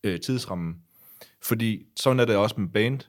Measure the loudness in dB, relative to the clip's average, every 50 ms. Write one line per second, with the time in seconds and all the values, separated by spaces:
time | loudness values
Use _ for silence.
0 | 0 -2 -2 -2 -2 -2 -4 -4 -4 -6 -6 -6 -6 -6 -8 -10 _ _ _ _
1 | -20 -20 -20 -20 -20 _ _ _ -2 -2 0 0 0 -2 -2 -4 -8 _ _ 0
2 | 2 2 4 4 4 4 4 2 2 0 0 -4 -6 -2 0 0 2 2 0 -4
3 | -8